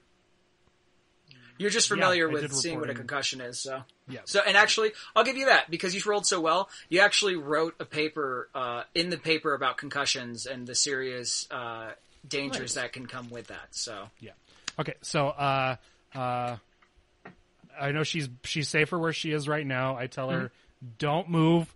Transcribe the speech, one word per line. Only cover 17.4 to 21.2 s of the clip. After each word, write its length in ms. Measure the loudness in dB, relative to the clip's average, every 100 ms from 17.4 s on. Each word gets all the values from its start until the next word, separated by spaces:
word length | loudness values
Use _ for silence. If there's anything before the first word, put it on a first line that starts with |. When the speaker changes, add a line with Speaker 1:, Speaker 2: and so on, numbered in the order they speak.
| _ _ _ -6
Speaker 2:
I 120 | -2
know 120 | 0
she's, 240 | -2 -2 -4 -8
she's 240 | -6 -4 0
safer 300 | 2 2 2
where 160 | 0
she 180 | -2 -2
is 160 | -2 0
right 180 | -2 0
now. 300 | 0 0 -2
I 100 | -6
tell 220 | -4 -2
her, 100 | -2 -4 _ _ _
Speaker 1:
Mm-hmm. 40 | -18 -4
Speaker 2:
"Don't 320 | 0 0